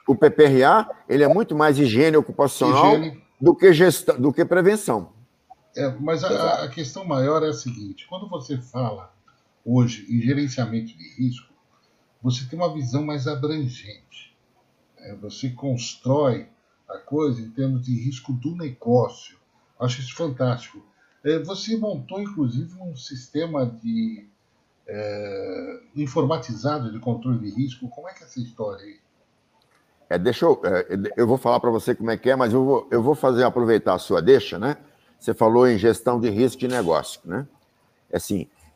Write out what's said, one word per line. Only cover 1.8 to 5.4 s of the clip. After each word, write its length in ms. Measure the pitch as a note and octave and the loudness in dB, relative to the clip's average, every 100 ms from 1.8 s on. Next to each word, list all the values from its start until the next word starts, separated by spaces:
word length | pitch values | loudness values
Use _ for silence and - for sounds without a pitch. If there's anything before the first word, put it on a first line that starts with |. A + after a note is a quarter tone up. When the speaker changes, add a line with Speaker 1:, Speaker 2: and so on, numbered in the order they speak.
| C3+ A2 D#3+ D#3 | 2 4 4 4
Speaker 1:
ocupacional 800 | - A2+ C#3+ - B2 C3+ F3+ G#3+ | 2 0 0 2 2 6 6 4
Speaker 2:
Higiene. 240 | D#3+ - _ - | 0 -10 _ 2
Speaker 1:
do 140 | D3+ | 4
que 180 | - F#3+ | 8 8
gesta-, 400 | D#3 F3+ - - | 8 6 4 -2
do 200 | C3+ C#3 | 0 0
que 120 | C3 | 2
prevenção. 680 | E3+ F3+ F3+ G#3 - A2 E2+ _ _ _ | 2 4 4 2 -2 -4 -4 _ _ _